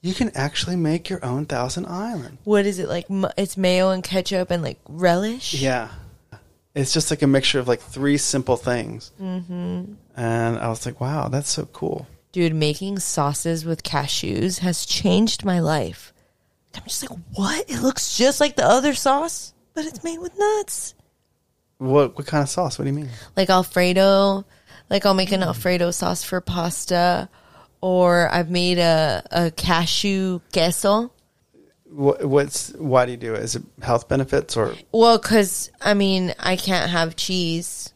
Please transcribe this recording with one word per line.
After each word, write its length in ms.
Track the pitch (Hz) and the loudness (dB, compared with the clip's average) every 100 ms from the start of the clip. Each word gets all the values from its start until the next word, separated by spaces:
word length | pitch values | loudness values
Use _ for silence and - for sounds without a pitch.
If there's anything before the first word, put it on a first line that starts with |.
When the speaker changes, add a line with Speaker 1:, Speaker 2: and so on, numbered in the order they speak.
Speaker 1:
you 100 | 170 | -4
can 180 | 185 226 | -2 -2
actually 420 | 139 139 - - 180 | 0 -4 -4 -4 -2
make 320 | 160 165 - | 0 0 -4
your 160 | 185 | -8
own 220 | 131 127 151 | -4 -4 -2
Thousand 400 | 127 127 175 180 | -2 -2 -4 -8
Island." 500 | 175 214 220 127 - | -8 -6 -8 -10 -12
Speaker 2:
What 220 | - 208 202 | 0 2 2
is 120 | 185 | -2
it? 120 | 180 | -4
Like, 160 | 175 - | -4 -4
m-, 220 | 196 190 - | -2 -2 -2
it's 180 | 196 - | -4 0
mayo 320 | 185 180 190 | 2 4 4
and 140 | 190 | 2
ketchup 460 | 180 185 180 190 180 | -2 -4 -2 -2 -2
and, 120 | 175 | -2
like, 160 | 151 - - | -4 -8 -14
relish? 680 | 151 180 175 208 240 - | 0 2 2 0 -6 -6
Speaker 1:
Yeah. 340 | 147 135 127 110 - - - _ - _ _ _ | -2 0 0 -4 -14 -20 -20 _ -20 _ _ _
It's 180 | 143 135 | -4 -2
just, 180 | 165 151 | 0 0
like, 120 | 151 | 2
a 40 | 139 | 4
mixture 320 | 135 131 139 | 4 4 0
of, 80 | 123 | 2
like, 120 | 117 | 0
three 380 | - - 139 143 | 0 -4 0 2
simple 380 | - 139 127 120 | 2 -2 0 0
things. 520 | - 120 110 113 - _ | 0 -2 -4 -10 -14 _
Speaker 2:
Mm-hmm. 720 | 190 185 175 180 175 180 185 208 _ - | -8 -8 -8 -8 -6 -6 -8 -16 _ -6
Speaker 1:
And 420 | 117 117 117 117 | -4 0 -2 -2
I 100 | 117 | -4
was 160 | 117 | -6
like, 160 | - 120 | -8 -6
"Wow, 280 | 127 151 - | -4 -2 -2
that's 200 | 127 147 | -2 -2
so 140 | - | -6
cool." 420 | - - - - - - _ | -6 -8 -6 -6 -10 -20 _
Speaker 2:
Dude, 220 | 185 170 | -2 0
making 440 | 156 151 151 190 202 | 2 0 0 -4 -6
sauces 680 | - - 143 143 170 165 | -4 0 0 0 -2 -4
with 180 | 160 160 | -4 -6
cashews 720 | - 147 139 - - - 190 180 | -2 -4 -2 -4 -2 -2 -2 0
has 260 | 180 170 | -2 -2
changed 600 | - - 202 185 220 - 196 | -2 0 2 4 4 2 0
my 140 | 180 | 2
life. 520 | 160 156 92 85 - _ _ _ _ _ _ | 2 0 -2 -8 -20 _ _ _ _ _ _
I'm 80 | - | -18
just 240 | - - - | -10 -8 -8
like, 100 | - 170 - | -12 -12 -4
"What? 340 | 196 311 - | -2 -2 -4
It 100 | 240 | 0
looks 380 | 247 - - - | 0 0 -4 2
just 200 | 254 277 | 4 4
like 180 | 294 - | 2 2
the 100 | 131 | 4
other 260 | 240 277 | 4 4
sauce, 600 | 262 277 277 330 - - _ _ | 0 2 2 0 -6 -12 _ _
but 140 | - 311 | -8 -8
it's 180 | - | -8
made 140 | 330 330 | -10 -8
with 200 | 359 381 | -10 -2
nuts." 540 | 415 427 403 - - - _ _ _ _ _ _ _ _ | 0 0 -2 -8 -10 -14 _ _ _ _ _ _ _ _
Speaker 1:
What, 380 | 131 139 135 - | 2 4 4 0
what 120 | 147 | -2
kind 160 | 156 | 0
of 40 | 139 | 0
sauce? 300 | - 180 - | 0 -2 -2
What 60 | |
do 60 | 139 | -4
you 40 | 143 | -4
mean? 120 | 143 117 - - | -6 -12 -8 -2
Speaker 2:
Like 140 | 185 | 4
Alfredo. 960 | 185 180 - 180 180 196 196 196 196 202 _ _ - _ | 4 4 2 2 6 6 6 4 0 -6 _ _ -20 _
Like, 160 | 202 | 0
I'll 100 | 202 | 2
make 180 | 190 190 | 2 2
an 80 | 196 | 0
Speaker 1:
Mm. 60 | 180 | 0
Speaker 2:
Alfredo 440 | 185 180 180 175 | -2 0 2 0
sauce 320 | 175 180 175 | 0 -2 -4
for 180 | - 185 | -4 -6
pasta. 880 | - 175 170 170 - 180 175 175 - _ _ - - _ | -4 -4 -4 -4 -2 2 2 2 -4 _ _ -20 -20 _
Or 480 | 185 185 180 175 170 | 0 4 6 6 4
I've 180 | 170 165 | 2 0
made 280 | 175 175 175 | 0 2 2
a, 460 | 170 160 156 95 - | 4 4 2 -2 -2
a 180 | - 170 | 0 0
cashew 880 | 160 175 170 170 - 208 190 190 180 _ | -2 0 2 2 0 0 0 -2 -4 _
queso. 580 | - 165 175 202 208 240 _ _ _ _ _ _ _ _ | 0 2 2 2 2 0 _ _ _ _ _ _ _ _
Speaker 1:
Wha-, 340 | 151 139 - | 0 2 2
what's, 440 | 147 139 139 - - | 2 2 2 -4 -8
why 300 | - 156 127 123 | -8 2 4 4
do 40 | |
you 60 | 120 | -2
do 180 | 120 | -6
it? 80 | 110 | -6
Is 140 | 113 - | -4 -6
it 80 | - - | -8 -12
health 240 | - 117 - | 0 0 2
benefits 500 | 131 135 139 - - | -2 2 0 0 -2
or? 200 | 104 57 - | -2 -4 -4
Speaker 2:
Well, 260 | 220 226 226 | 4 6 6
'cause, 540 | - 220 196 - - _ | 4 2 2 -2 -8 _
I 140 | - | 0
mean, 380 | 202 196 190 180 - | 2 2 2 -2 -2
I 160 | - | -2
can't 340 | 185 - 180 - | -2 0 0 0
have 280 | 175 165 165 | 0 -2 -4
cheese 760 | - 185 170 165 175 - - | -4 -2 -2 -4 -6 -10 -14